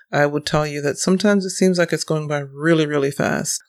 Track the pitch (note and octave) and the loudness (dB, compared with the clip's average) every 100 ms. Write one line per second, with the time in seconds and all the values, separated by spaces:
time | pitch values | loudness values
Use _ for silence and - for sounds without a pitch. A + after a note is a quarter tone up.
0 | _ C#3+ D3 D3 - D3+ D3+ C#3+ C#3+ - | _ 0 0 0 -2 -2 -2 -4 -4 -2
1 | - F#3 G#3 G3+ F#3 - F#3+ F3+ E3 D#3 | 0 2 4 2 0 0 2 2 0 -2
2 | - D#3 D3 D3 C#3 C#3 D#3+ D#3+ D3 D3 | -2 -4 -2 -6 -6 -4 2 2 2 0
3 | C#3 - - - - - | 0 0 -2 -2 -4 -8